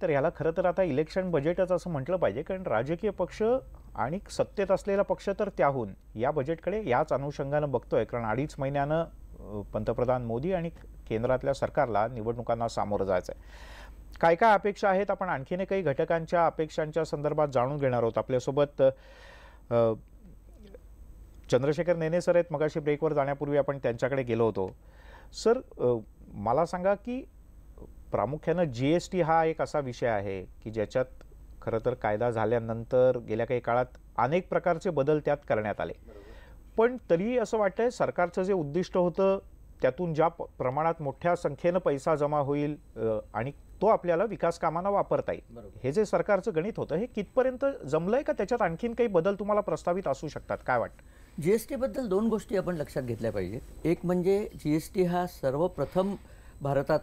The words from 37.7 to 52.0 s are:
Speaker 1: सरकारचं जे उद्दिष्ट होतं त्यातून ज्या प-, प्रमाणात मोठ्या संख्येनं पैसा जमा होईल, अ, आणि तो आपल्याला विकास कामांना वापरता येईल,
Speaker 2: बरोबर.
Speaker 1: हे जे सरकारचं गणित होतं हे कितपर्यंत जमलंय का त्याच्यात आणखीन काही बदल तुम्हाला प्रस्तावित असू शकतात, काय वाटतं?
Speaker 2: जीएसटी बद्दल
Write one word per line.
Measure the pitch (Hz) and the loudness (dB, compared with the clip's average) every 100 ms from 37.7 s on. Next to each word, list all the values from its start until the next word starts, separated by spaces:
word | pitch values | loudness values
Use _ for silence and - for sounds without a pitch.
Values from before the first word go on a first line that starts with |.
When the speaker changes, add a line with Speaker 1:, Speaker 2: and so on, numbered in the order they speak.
| - 240 | 2 0
Speaker 1:
सरकारचं | - 127 147 175 196 | 2 0 2 0 0
जे | 185 | 0
उद्दिष्ट | 190 143 160 180 190 | 0 0 -2 0 2
होतं | 175 165 190 196 - - - - | 2 4 4 2 -2 -20 -20 -2
त्यातून | 131 123 175 | 0 0 -2
ज्या | 151 160 | 2 2
प-, | - | 0
प्रमाणात | - - 127 139 165 165 | -10 -4 -4 0 0 -2
मोठ्या | 143 127 175 175 | -6 -2 0 0
संख्येनं | 165 143 175 180 | 0 -2 0 2
पैसा | 175 139 165 151 | 2 0 0 2
जमा | 147 151 | 2 0
होईल, | 139 143 147 147 - - | 0 0 -2 -4 -10 -4
अ, | 113 107 - | -2 -2 -4
आणि | 104 123 - - - | -6 -6 -8 -14 0
तो | 196 | 4
आपल्याला | 202 175 165 | 4 4 0
विकास | 220 185 170 170 | 0 0 -2 0
कामांना | 165 160 196 | -2 -2 0
वापरता | 202 - 143 - | 0 2 0 0
येईल, | 87 - 117 | -4 -8 -18
Speaker 2:
बरोबर. | 104 - | -18 -6
Speaker 1:
हे | 135 | -2
जे | 165 208 | 0 2
सरकारचं | 180 170 196 220 160 | 2 2 2 2 -2
गणित | 190 196 | -2 -2
होतं | 110 151 | -2 -2
हे | 240 | -2
कितपर्यंत | - 185 - 254 254 277 277 143 | -4 -4 0 0 2 -2 -2 -2
जमलंय | 160 170 247 | 0 2 0
का | 302 | 0
त्याच्यात | 294 202 240 | -2 0 0
आणखीन | 190 165 233 | 0 0 -4
काही | 233 240 | 0 2
बदल | 185 170 202 | 2 2 0
तुम्हाला | 208 208 | 0 0
प्रस्तावित | 190 160 - 180 175 | 0 -2 0 -2 -2
असू | 135 151 | -4 -4
शकतात, | 131 - 104 - | -8 -6 -6 0
काय | 123 | 0
वाटतं? | 95 - - - - - | 0 -6 -20 -20 -18 -4
Speaker 2:
जीएसटी | 160 220 - 269 | 2 2 0 -4
बद्दल | 262 262 | -4 -2